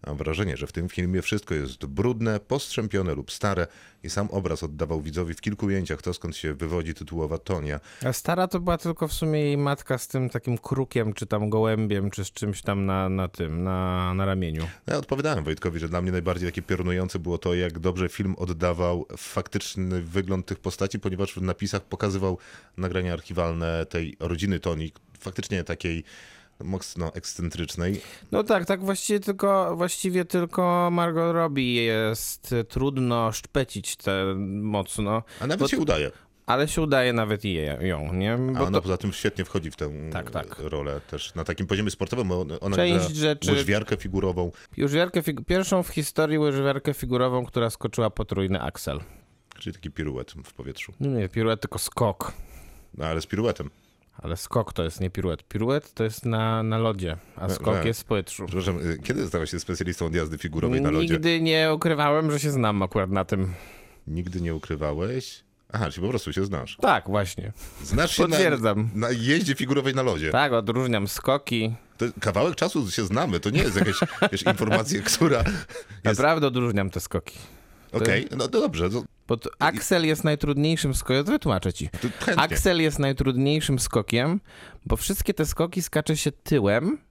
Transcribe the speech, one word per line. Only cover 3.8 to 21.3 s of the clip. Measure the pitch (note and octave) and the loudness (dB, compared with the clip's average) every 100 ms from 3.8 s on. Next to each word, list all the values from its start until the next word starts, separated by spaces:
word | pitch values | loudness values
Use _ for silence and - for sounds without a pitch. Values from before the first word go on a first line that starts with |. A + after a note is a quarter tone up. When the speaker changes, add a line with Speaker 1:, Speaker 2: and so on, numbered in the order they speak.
| - _ | -20 _
Speaker 1:
i | - | -8
sam | G2+ G#2 | -4 -2
obraz | G2 F2 D#2+ | -2 -2 -2
oddawał | E2 D2 D#2 D#2+ | -4 -4 -2 -2
widzowi | D2+ D2+ F2 | -2 -4 -4
w | E2 | -4
kilku | - G#2 G#2 | -6 -2 0
ujęciach | G2 F2 D2+ | 0 -2 -4
to, | - | -4
skąd | F2+ E2+ D#2 | -6 -6 -6
się | D#2 | -6
wywodzi | C#2+ D#2+ F2 D#2+ | -4 -2 -2 -2
tytułowa | D#2 D#2 E2+ D#2 E2 | -6 -8 -4 -2 -4
Tonia. | - F#2 D2 D2 - - | -4 -4 -2 -6 -10 -6
Speaker 2:
A | B2 | -4
stara | B2+ - F3 F#3 | -4 -2 0 0
to | F3+ | 0
była | F3 E3+ | 0 -2
tylko | F3 E3 D#3 | -2 -4 -4
w | |
sumie | - D#3+ D#3 | -2 0 2
jej | D3 C#3+ | 2 2
matka | C#3+ C#3+ - B2+ | 0 -2 -2 -4
z | - | -2
tym | C3+ B2+ | -2 -2
takim | A#2 - A#2 | -2 -2 -4
krukiem, | - C3+ C3 B2 A2 | -2 -2 0 0 0
czy | G2+ G#2 | -2 -2
tam | G#2+ G#2+ | 0 2
gołębiem, | A2 A2 A2 G#2+ G2+ G2 | 2 2 2 2 0 -2
czy | - | -4
z | F#2+ | -8
czymś | - G#2 G2 | -4 -4 -2
tam | - G2 G2 | -2 0 2
na, | F#2+ F#2+ | 2 2
na | F#2+ F2+ | 0 -2
tym, | - E2 D#2+ | -2 -4 -2
na, | F#2 F#2 F#2 F2+ F2+ | 0 0 0 0 0
na | F#2 G2 | 0 0
ramieniu. | F#2+ F2 D#2 E2 - - | 0 0 -2 -4 -6 -4
Speaker 1:
No | |
ja | D3 | -4
odpowiadałem | C#3 C3+ D3+ C3 | -2 -2 0 0
Wojtkowi, | D2+ D#2+ F2+ E2 | -2 -2 -2 -4
że | E2 | -2
dla | F2 | -2
mnie | F2+ | 0
najbardziej | F#2 E2+ F2 F2+ | 0 0 0 -2
takie | E2+ | -4
piorunujące | F2 F#2 F2+ F2+ F#2 F#2 | -4 -2 0 0 -2 -4
było | E2 E2+ | -2 -2
to, | F#2 | 2
jak | F2 F2+ E2 | 2 0 0
dobrze | F2 F2+ F2+ | -2 0 -2
film | - F#2+ F#2 | 0 -2 0
oddawał | F2+ E2+ F2+ E2+ F2 F2 - - | -2 0 0 2 2 0 -4 -10
faktyczny | - - - G#2 - - F#2 F#2 | -6 -6 -4 -4 -4 -4 -2 -2
wygląd | E2+ F#2 F2+ F#2+ F2+ | -2 -2 0 -2 -2
tych | F#2 | -6
postaci, | F#2+ - G2 G#2 | -6 -2 -2 -2
ponieważ | G2+ F#2 G2 | -4 -2 -4